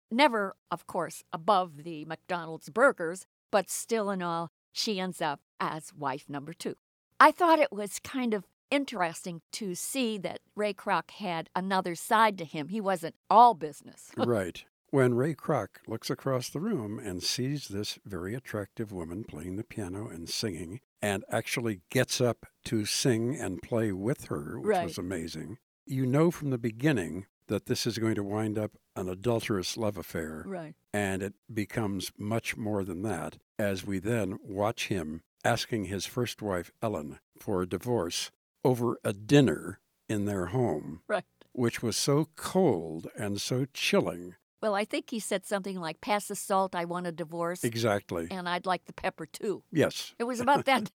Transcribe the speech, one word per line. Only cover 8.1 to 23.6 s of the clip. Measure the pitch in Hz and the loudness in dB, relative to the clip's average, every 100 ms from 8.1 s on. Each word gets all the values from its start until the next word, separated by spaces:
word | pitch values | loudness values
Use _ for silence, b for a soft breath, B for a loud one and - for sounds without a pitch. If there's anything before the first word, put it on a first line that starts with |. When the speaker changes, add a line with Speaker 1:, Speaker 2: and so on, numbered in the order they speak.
| 269 247 | -4 0
Speaker 1:
of | 208 - _ - | -2 -4 _ -2
interesting | 285 269 214 170 165 190 165 _ | -2 0 -2 -2 -2 -10 -10 _
to | - 202 | -6 -6
see | 175 - 269 233 208 | -4 -4 0 0 0
that | 170 - _ | -6 -8 _
Ray | 196 208 | -4 -2
Kroc | 202 214 175 - | -2 0 0 0
had | - 202 165 160 | -8 -4 -4 -4
another | 185 190 190 185 | -4 2 2 2
side | 165 - 220 220 190 | -4 2 6 6 2
to | |
him. | 156 160 147 | -8 -6 -4
He | 220 | -2
wasn't | 196 180 160 - - | 0 -2 -4 -10 6
all | 202 240 | 10 10
business. | 165 151 143 - - - | 8 -4 -10 -20 -20 -12
<laughs> | 120 | -2
Speaker 2:
Right. | 123 110 87 - - _ - | 2 2 0 -6 -18 _ 0
When | 139 127 | 4 6
Ray | 120 147 | 4 0
Kroc | 143 - 139 95 - - | -2 -2 -2 -2 -10 -10
looks | 110 - | -8 -6
across | 135 143 127 - | -4 -2 -2 -2
the | 143 | -6
room | 214 165 104 110 | -4 -4 -4 -6
and | 101 90 | -6 -4
sees | - - 127 143 - | -2 -2 -2 -4 -6
this | 98 104 - 104 | -6 -6 -8 -10
very | 87 92 | -8 -6
attractive | 127 - 107 98 - 104 | -8 -6 -6 -6 -8 -8
woman | 92 82 95 | -6 -8 -8
playing | - 73 90 95 | -10 -10 -8 -8
the | |
piano | - - 90 95 113 | -8 -8 -8 -8 -10
and | 82 82 | -10 -8
singing, | - 113 80 82 110 _ - | -4 -4 -6 -10 -12 _ -4
and | 104 98 - | -2 -2 -2
actually | 113 - 135 117 95 _ | -4 -2 -4 -4 -6 _
gets | 127 123 - | 2 2 2
up | 123 110 - _ | 2 2 -8 _
to | - 113 104 | -2 -2 0
sing | - 139 113 120 156 | 2 2 4 2 -2
and | 98 90 | -4 -6